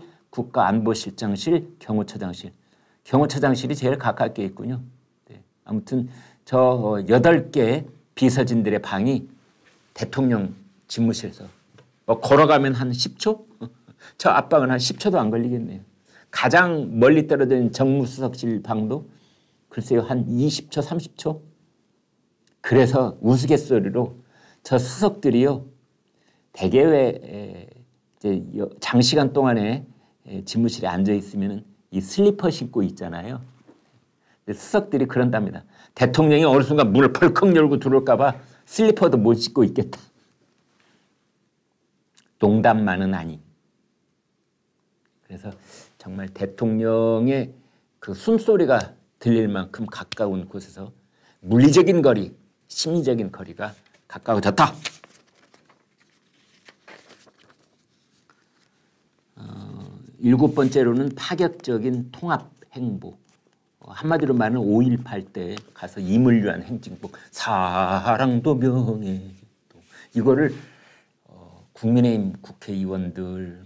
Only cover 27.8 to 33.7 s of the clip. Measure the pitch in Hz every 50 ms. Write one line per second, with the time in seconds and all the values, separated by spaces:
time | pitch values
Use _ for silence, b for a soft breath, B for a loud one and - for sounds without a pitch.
27.8 | _ _ _ _ _ _ _ _ - 104 95 92 87 90 98 104 101 - - -
28.8 | - - - 120 120 - - 151 139 135 139 143 135 127 120 113 104 107 120 143
29.8 | 127 - b b b b b b - - 98 95 95 - - 113 117 113 113 -
30.8 | - 90 87 90 98 101 104 101 98 - - 101 98 101 101 104 - _ _ _
31.8 | _ - - 95 92 - - 196 202 208 202 202 180 175 151 - 127 117 - 120
32.8 | 98 90 - - - 85 85 82 90 117 127 123 127 - _ _ _ _